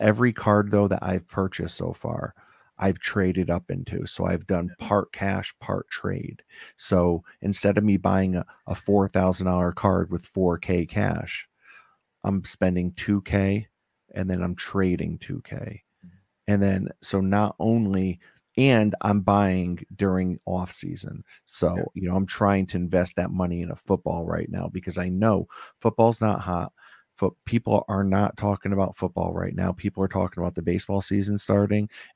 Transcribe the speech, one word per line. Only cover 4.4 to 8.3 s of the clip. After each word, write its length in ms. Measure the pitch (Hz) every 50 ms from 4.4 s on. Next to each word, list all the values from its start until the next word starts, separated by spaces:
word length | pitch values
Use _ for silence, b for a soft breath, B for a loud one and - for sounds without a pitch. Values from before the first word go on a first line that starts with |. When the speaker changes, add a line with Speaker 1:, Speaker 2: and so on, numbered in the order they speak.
| 92
Speaker 1:
done 240 | - 98 87 87 90
Speaker 2:
Mm-hmm. 160 | - _ -
Speaker 1:
part 260 | - 104 101 - - -
cash, 420 | - 98 98 95 95 92 - - _
part 280 | - - 95 95 - -
trade. 520 | - - - 98 95 92 - - - - _ B B B B B B
So 480 | _ - - 101 90 87 90 87 82 b b b b
instead 380 | - 101 98 - - 101 98 107
of 60 | 104
me 120 | 107 98
buying 400 | 95 - 95 95 95 95 95